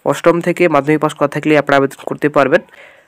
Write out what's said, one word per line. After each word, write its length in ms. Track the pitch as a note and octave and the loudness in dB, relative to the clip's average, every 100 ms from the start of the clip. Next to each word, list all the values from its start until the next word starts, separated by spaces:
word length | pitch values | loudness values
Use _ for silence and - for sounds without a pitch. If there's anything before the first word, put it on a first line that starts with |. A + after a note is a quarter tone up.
| C#3+ | -6
অষ্টম 360 | C#3+ E3+ E3+ | 0 0 0
থেকে 260 | E3+ E3+ F3 | 0 0 0
মাধ্যমিক 340 | D3 C#3 D3+ | 0 0 0
পাস 120 | D3+ | -2
করা 140 | - C#3+ | -2 -4
থাকলে 300 | D3+ D3+ D3+ | -2 0 0
আপনারা 200 | C#3+ C#3 | 2 2
আবেদন 260 | C#3 - - | 0 -4 -12
করতে 240 | C#3 D3 | -6 -2
পারবেন। 320 | D3 C3+ C3 - - - _ | 0 2 0 -2 -18 -20 _